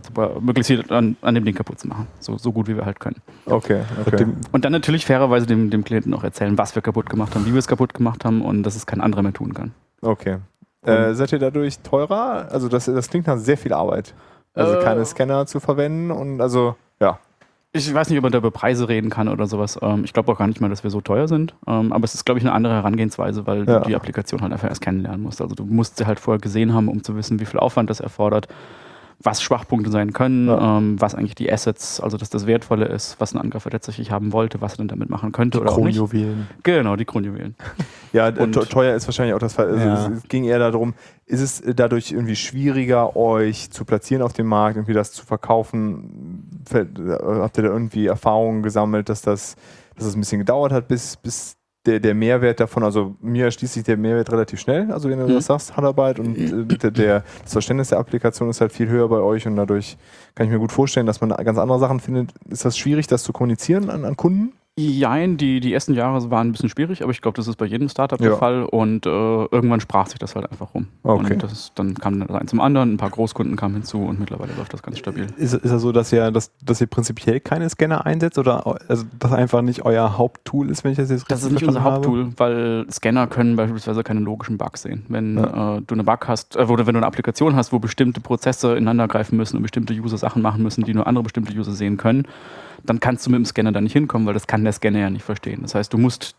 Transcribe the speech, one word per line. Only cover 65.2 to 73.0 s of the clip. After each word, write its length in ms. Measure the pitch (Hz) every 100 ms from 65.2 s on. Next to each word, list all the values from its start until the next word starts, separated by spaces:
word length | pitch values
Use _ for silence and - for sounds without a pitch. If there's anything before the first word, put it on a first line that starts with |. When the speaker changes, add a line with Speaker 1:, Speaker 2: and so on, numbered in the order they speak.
| 180 156
Speaker 1:
die, 220 | 139 131
die 120 | 123
ersten 220 | 135 -
Jahre 380 | 123 123 131 120
waren 160 | 117 117
ein 40 |
bisschen 160 | 110 110
schwierig, 340 | - 165 185
aber 80 | 127
ich 100 | 117
glaub, 140 | 113 120
das 120 | 113
ist 100 | 110
bei 80 | 104
jedem 240 | 117 139
Startup 300 | - 135 120
Speaker 2:
Ja. 100 | 110
Speaker 1:
der 80 | 104
Fall 260 | 120 123
und, 420 | 113 113 107 110 85
äh, 40 |
irgendwann 680 | 95 110 113 - 120 120 117
sprach 260 | - 98 95
sich 100 | -
das 180 | - 101
halt 140 | -
einfach 240 | - -
rum. 140 | - 98 -
Speaker 2:
Okay. 300 | - 101 101
Speaker 1:
Und 100 | 104
das, 280 | 104 107 - -
dann 180 | 98
kam 260 | 92 98 98
das 120 | 95 98
eins 140 | -
zum 100 | 113
anderen, 360 | 139 139 120
ein 20 |
paar 140 | 104